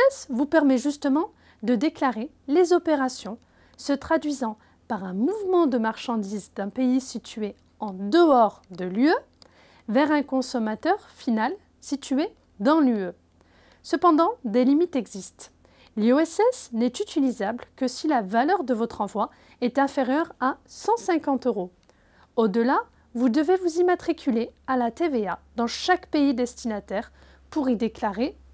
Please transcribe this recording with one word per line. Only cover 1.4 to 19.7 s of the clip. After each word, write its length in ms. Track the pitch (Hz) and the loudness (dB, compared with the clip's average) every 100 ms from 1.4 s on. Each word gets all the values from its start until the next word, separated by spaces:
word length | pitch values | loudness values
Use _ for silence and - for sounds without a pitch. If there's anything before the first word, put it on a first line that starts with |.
| _ _ | _ _
de 120 | 214 | -2
déclarer 560 | 247 294 311 277 214 240 - - | 0 0 0 -2 -2 -8 -12 -2
les 240 | 302 349 | 2 4
opérations 640 | 349 339 294 262 - - 226 _ _ _ - | 2 2 0 -2 -6 -12 -14 _ _ _ -10
se 160 | - | -4
traduisant 640 | 277 - 320 302 277 226 214 _ _ - | -4 0 -2 -2 -4 -6 -6 _ _ -8
par 160 | 208 | -8
un 80 | 190 | -6
mouvement 540 | 185 262 440 392 359 330 | -2 -2 -2 0 2 2
de 100 | 240 | 2
marchandises 760 | 220 226 - 226 196 208 - | -2 -4 -4 -4 -4 -8 -10
d'un 160 | - 202 | -10 -8
pays 320 | 226 262 254 | -2 0 0
situé 540 | 254 240 - - 208 - _ _ | -2 -10 -12 -8 -8 -10 _ _
en 120 | 214 | -10
dehors 680 | 185 202 320 339 262 214 - - | -8 0 4 6 6 4 0 -14
de 160 | 175 180 | -10 -6
l'U 240 | 190 277 | 0 2
E 40 | 403 - _ _ _ _ _ - | 2 -2 _ _ _ _ _ -4
vers 220 | 220 294 | 0 2
un 120 | 294 | 0
consommateur 760 | 285 262 254 247 220 220 311 415 - - | 0 -4 -2 -4 -4 -2 -2 -2 -4 -8
final 360 | - 220 226 392 _ _ | -2 0 0 -4 _ _
situé 520 | - 277 - 262 359 - _ - | -8 -8 -2 -2 -2 -6 _ -4
dans 200 | 202 320 | 2 4
l'U 160 | 269 220 | 4 2
E. 180 | 180 - _ _ _ _ _ _ | -4 -10 _ _ _ _ _ _
Cependant, 480 | - - 359 311 339 494 | -6 0 4 4 4 0
des 200 | 233 220 | -2 2
limites 320 | 254 285 349 277 | 4 4 2 -2
existent. 500 | 196 196 - - - _ _ _ - - | -6 -8 -14 -18 -20 _ _ _ -12 0
L'I 160 | 214 | 2
O 80 | 269 | 4
S 200 | 311 - 453 | 2 2 2
S 180 | 508 - | 0 -4
n'est 140 | 226 240 | -2 -2
utilisable 800 | - 415 - 269 214 202 240 - | -2 -4 0 0 0 -6 -6 -12
que 140 | - 262 | -6 -6
si 180 | 247 311 | -2 0
la 160 | 277 | 0
valeur 400 | 190 226 277 370 | 0 0 2 0
de 100 | 262 | 0
votre 280 | 233 233 - | -2 -2 -4
envoi 300 | 208 202 214 - _ _ | -6 -4 -6 -8 _ _
est 200 | 247 | -4